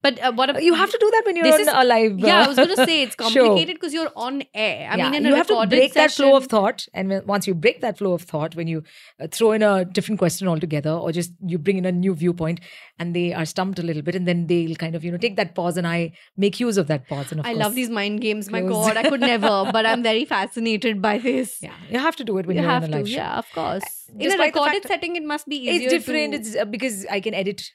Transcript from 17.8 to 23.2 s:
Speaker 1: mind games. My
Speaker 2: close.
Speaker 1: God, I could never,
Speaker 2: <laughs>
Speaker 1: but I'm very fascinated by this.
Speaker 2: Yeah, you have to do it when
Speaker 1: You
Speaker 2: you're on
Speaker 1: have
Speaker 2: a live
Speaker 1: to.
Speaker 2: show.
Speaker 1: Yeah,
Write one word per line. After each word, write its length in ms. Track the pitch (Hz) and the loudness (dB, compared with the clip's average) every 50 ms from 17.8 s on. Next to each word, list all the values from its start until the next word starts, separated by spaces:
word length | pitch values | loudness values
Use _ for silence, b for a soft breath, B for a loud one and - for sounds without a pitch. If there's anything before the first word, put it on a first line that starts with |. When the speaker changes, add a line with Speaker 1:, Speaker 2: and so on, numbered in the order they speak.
| 254 226 | -4 -2
Speaker 1:
mind 300 | 233 208 202 208 208 214 | -2 -4 -2 -2 -4 -2
games. 300 | 247 214 208 214 202 202 | -2 -2 -2 -4 -6 -6
My 120 | 202 185 | -4 -4
Speaker 2:
close. 240 | 185 185 185 175 - | -2 0 0 2 2
Speaker 1:
God, 100 | 220 220 | 2 2
I 120 | 220 214 311 | 2 2 2
could 120 | 285 247 | 2 2
never, 500 | 254 247 240 220 202 220 202 196 196 247 | 2 2 2 2 2 2 2 2 0 2
Speaker 2:
<laughs> 20 | |
Speaker 1:
but 140 | 214 220 220 | 0 2 2
I'm 160 | 226 226 240 | 2 2 2
very 220 | 233 226 220 226 302 | 2 0 0 0 0
fascinated 760 | - - 196 196 196 - 240 226 226 220 202 - 226 214 196 | -2 -2 -4 -4 -4 -6 -4 -2 -2 -2 0 0 -2 -2 0
by 180 | 185 214 208 254 | 0 0 0 0
this. 400 | 233 277 277 262 254 196 - - | 0 0 0 0 -2 -4 -8 -14
Speaker 2:
Yeah, 120 | - - 156 151 180 233 | -16 -16 -18 -18 -12 -6
you 120 | 233 247 | -6 -2
have 160 | 277 330 320 | -2 -2 -2
to 80 | - 254 | -4 -6
do 140 | 220 196 190 | -4 -2 -2
it 80 | 175 | -2
when 100 | 175 185 | -2 -2
Speaker 1:
You 60 | - | 0
Speaker 2:
you're 80 | - 294 | 2 2
on 100 | 254 - | 0 0
Speaker 1:
have 80 | 165 156 | -2 -2
Speaker 2:
a 20 | 156 | -4
live 80 | 208 202 | -4 -4
Speaker 1:
to. 60 | 208 | -4
Speaker 2:
show. 40 | 240 | -6
Speaker 1:
Yeah, 200 | - | -6